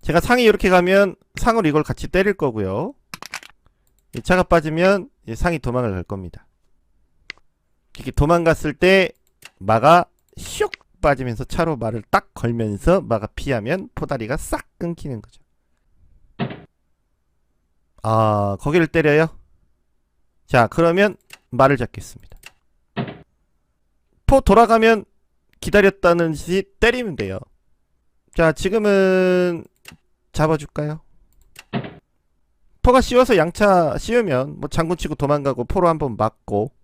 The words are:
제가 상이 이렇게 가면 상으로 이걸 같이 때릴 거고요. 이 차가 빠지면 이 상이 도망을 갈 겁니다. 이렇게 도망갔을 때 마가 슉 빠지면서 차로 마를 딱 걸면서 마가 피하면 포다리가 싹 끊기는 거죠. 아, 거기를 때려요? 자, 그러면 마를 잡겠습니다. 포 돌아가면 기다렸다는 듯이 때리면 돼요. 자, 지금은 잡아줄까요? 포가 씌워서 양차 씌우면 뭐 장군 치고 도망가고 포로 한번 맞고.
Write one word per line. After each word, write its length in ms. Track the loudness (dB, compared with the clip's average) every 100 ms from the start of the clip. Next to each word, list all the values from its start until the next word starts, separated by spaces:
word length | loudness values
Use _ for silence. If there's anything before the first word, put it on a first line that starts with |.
제가 180 | 0 -2
상이 220 | 2 2
이렇게 260 | 4 4 4
가면 460 | 4 4 4 2 -2 _ -2
상으로 320 | 0 2 2
이걸 140 | 0
같이 240 | -2 -6 -4
때릴 260 | 0 0
거고요. 580 | -2 -4 -4 -4 -4 -6 -12 _ -20 -16 -18 -18 _ _ _ _ _ _
이 60 | -14
차가 220 | 0 0
빠지면 680 | 4 2 2 0 2 0 -4 _ -14
이 60 |
상이 240 | -4 -4 -2
도망을 320 | -4 -4 -4
갈 100 | -6
겁니다. 440 | -8 -12 -12 -18 _ _ _ _ _ _ _ _ _ -20 _ _ _ _ _
이렇게 160 | -16 -8
도망갔을 640 | -2 2 4 2 0 -2
때 360 | 0 4 4 2 -6 _ _ -20 _
마가 460 | -2 2 6 4 4 _ _ -20
슉 360 | -14 -6 -6 -6 _ _
빠지면서 440 | -2 0 -4 -6
차로 320 | -6 -4 -2 -2
마를 260 | -6 -6 -2
딱 240 | -4 -4
걸면서 680 | -8 -4 -2 -4 -2 2 2
마가 280 | 0 -4 -4
피하면 600 | -10 -4 -4 -4 -6 -6
포다리가 420 | -12 -8 -8 -6 -8
싹 300 | -6 -10 -10 _
끊기는 460 | -10 -10 -10 -12
거죠. 180 | -14 _ _ _ _ _ _ _ _ _ _ _ -12 -12 -20 _ _ _ _ _ _ _ _ _ _ _ _ _
아, 540 | -2 0 2 0 -2 -4
거기를 280 | -2 0 0
때려요? 400 | 0 2 2 0 -4 _ _ _ _ _ _ _ _ _ _ _
자, 200 | 2 2
그러면 500 | 2 0 2 0 -2 _ -20 _
마를 260 | 2 4 4
잡겠습니다. 640 | -2 -8 -18 -20 -20 -20 -20 _ _ _ _ -10 -10 -12 _ _ _ _ _ _ _ _ _ _ 2
포 140 | 2
돌아가면 640 | 6 6 6 4 4 2 -2 _ _ _ _ _
기다렸다는 720 | 0 2 2 2 2 2 0
듯이 320 | -4 -4 -4 -6 _
때리면 340 | 0 0 -6
돼요. 240 | -8 -8 -8 -14 _ _ _ _ _ _ _ _
자, 160 | 0 0
지금은 1120 | 0 -2 0 2 2 2 2 2 0 0 -4 -12 _ -20 -20 _ _ _
잡아줄까요? 680 | -2 0 0 -4 -10 -10 -10 _ _ _ _ _ -20 -10 -10 -10 -18 _ _ _ _ _ _ _ _
포가 180 | 2 2
씌워서 360 | 2 2 2 2
양차 600 | 0 0 2 4 2 -4
씌우면 640 | -2 -2 0 -2 -4 -8
뭐 100 | -6
장군 280 | -4 -2 -4
치고 180 | -6
도망가고 500 | -4 -2 0 -2 -4
포로 240 | -4 0 0
한번 280 | 0 -4 -4
맞고. 560 | -4 _ -6 -4 -4 _